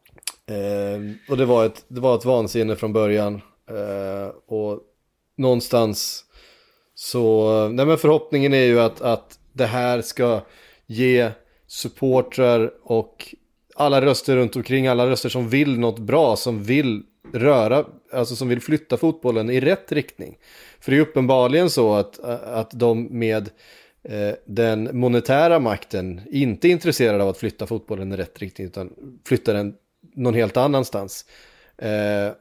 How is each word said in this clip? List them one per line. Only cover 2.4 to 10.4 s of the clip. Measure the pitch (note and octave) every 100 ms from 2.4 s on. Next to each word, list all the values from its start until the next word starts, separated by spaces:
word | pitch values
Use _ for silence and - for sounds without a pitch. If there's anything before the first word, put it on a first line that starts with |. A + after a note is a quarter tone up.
| G#2 A#2 A2 G#2+
från | A2
början. | G#2+ G#2+ G#2 G#2 G#2 - _ -
Ehm, | A2 G#2 G2 G2 G2 G2 - -
och | A2 G#2 G#2 - _ _ _ _ -
någonstans | C3 A#2+ - A#2+ A2 G#2 - - - _ - _ _ _ _
så, | - - B2 A2+ A2 A2 A2 G#2+
nej | A#2+ C#3+
men | D#3+
förhoppningen | D3+ D3+ - C#3+ C#3
är | C3+
ju | B2+ A#2+
att, | A2+ -
att | B2+ A2 - - _
det | C3+ B2
här | B2 B2 B2
ska | A2+ - B2 A2